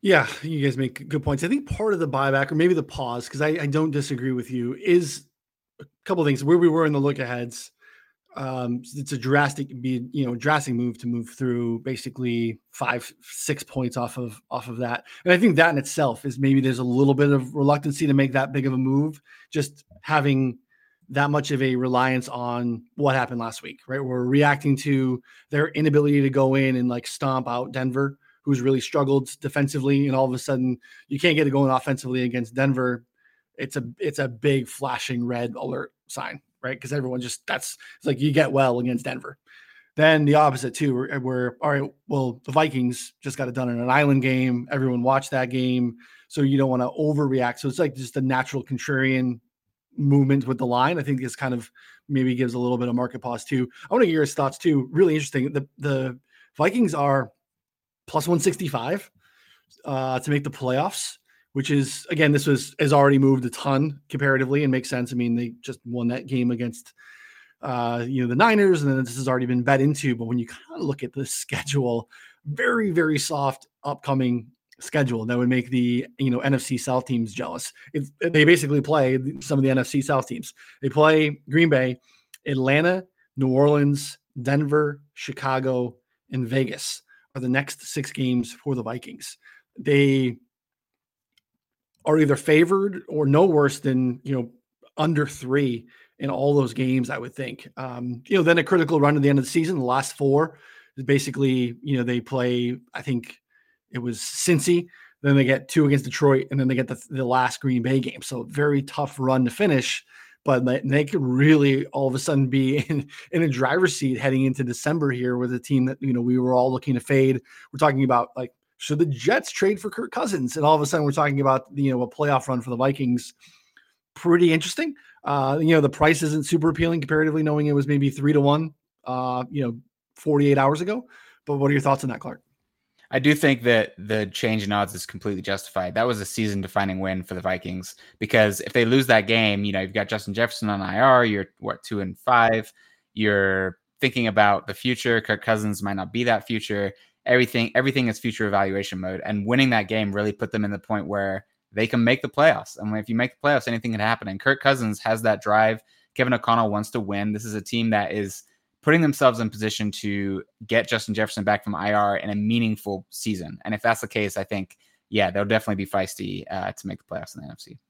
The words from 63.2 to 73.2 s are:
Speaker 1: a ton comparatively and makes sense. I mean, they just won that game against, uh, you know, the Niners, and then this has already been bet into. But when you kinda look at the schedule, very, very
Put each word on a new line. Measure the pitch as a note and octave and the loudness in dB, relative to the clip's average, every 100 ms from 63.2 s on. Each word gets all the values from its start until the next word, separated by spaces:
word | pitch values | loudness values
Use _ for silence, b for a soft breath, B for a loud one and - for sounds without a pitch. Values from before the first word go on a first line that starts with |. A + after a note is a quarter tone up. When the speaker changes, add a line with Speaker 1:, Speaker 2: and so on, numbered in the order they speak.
| C3+ C3+ | 4 4
Speaker 1:
a | B2 | 0
ton | A2+ C#3 C3+ D3+ C#3+ _ | -6 -2 0 0 -4 _
comparatively | C#3+ C#3 C3+ C3 C#3 | -2 0 0 2 0
and | C#3+ | 2
makes | C3 B2+ | 0 -2
sense. | B2+ B2 | -6 -4
I | |
mean, | B2 A#2+ A#2 | -4 -2 -2
they | A#2+ A2+ | -4 -10
just | - B2 | -14 -14
won | A#2+ A#2+ A#2 | -10 -4 -4
that | B2 - | -4 -4
game | C3 B2 | -2 0
against, | A#2+ A#2+ A#2 - _ B B B B B B | -2 -6 -8 -18 _ B B B B B B
uh, | - B2 A#2 A#2+ A#2+ | -8 -4 -2 -2 -4
you | C3 | -2
know, | B2 | 0
the | |
Niners, | B2 A3+ G#3+ G3 E3+ | 2 4 6 4 4
and | C#3+ | 2
then | C3 | 0
this | B2+ A#2+ | -2 -4
has | C3+ | -2
already | B2+ B2+ | 0 0
been | B2+ | 0
bet | A#2+ C#3 | 2 4
into. | C#3 C#3+ C#3 A#2 | 4 0 -2 -2
But | |
when | A2+ B2 | -2 -4
you | A2+ | -6
kinda | - - E4 | -12 -18 -8
look | D3+ C#3 | -6 -6
at | B2+ | -8
the | C#3 | -8
schedule, | B2+ - - C3 C#3 C#3 B2 A#2 A2+ B B B | -8 -8 -6 -8 -4 -2 0 -2 -6 B B B
very, | D3 D3 - A#3+ G#3+ | -12 -4 0 0 0
very | E3+ D#3 D3+ | 2 2 0